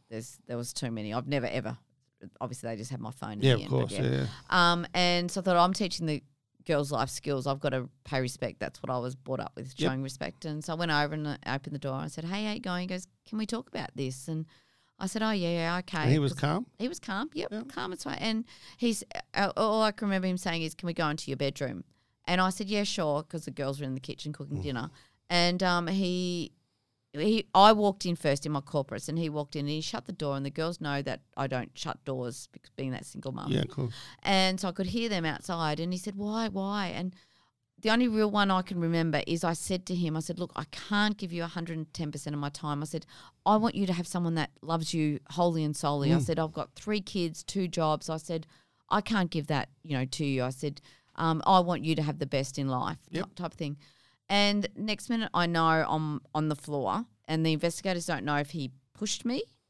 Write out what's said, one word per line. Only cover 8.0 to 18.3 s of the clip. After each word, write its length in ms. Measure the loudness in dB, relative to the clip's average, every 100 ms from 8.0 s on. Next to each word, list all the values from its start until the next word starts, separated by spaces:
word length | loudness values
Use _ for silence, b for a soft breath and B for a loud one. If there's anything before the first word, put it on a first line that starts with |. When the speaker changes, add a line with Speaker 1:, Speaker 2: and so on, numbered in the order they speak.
Speaker 1:
pay 160 | -2 0
respect. 400 | 0 -2 -6 -4
That's 220 | -8 -6
what 60 | -4
I 80 | -2
was 180 | -4 -8
brought 240 | -6 -6
up 140 | -6 -10
with, 180 | -12 -2
Speaker 2:
Yep. 100 | -2
Speaker 1:
showing 160 | 0
respect." 400 | -6 -6 -8 -8
And 180 | -8 -6
so 100 | -6
I 20 | -2
went 160 | 2
over 220 | 2 2
and 120 | -2 -4
I 100 | -6 -4 -6
opened 180 | -6 -8
the 40 |
door 140 | -6 -6
and 80 |
I 40 | -6
said, 180 | -8 -6
"Hey, 180 | -4 -4
how 60 |
you 60 | -4
going?" 220 | -4 -4
He 60 | -4
goes, 200 | -8 -10 _ -10
"Can 120 | -6
we 80 | -4
talk 220 | -4 -6
about 220 | -8 -8 -6
this?" 320 | -6 -6 -6
And 180 | -6 -6 b b b b -8
I 60 | -6
said, 160 | -2
"Oh, 80 | 0
yeah, 220 | 0 0
yeah, 260 | 0 0 -2
okay." 220 | -4 0
Speaker 2:
And 80 | 4
he 60 | 6
was 140 | 4
Speaker 1:
'Cause 80 | 0
Speaker 2:
calm? 240 | 0 0 -4 -6
Speaker 1:
he 80 | -6
was 120 | -6
calm, 300 | -6 -4 -4
yep, 180 | -6 -6
Speaker 2:
Yep. 180 | -8 -8
Speaker 1:
calm 220 | -8 -8
and 100 | -8
sweet. 160 | -8 -4
And 260 | -2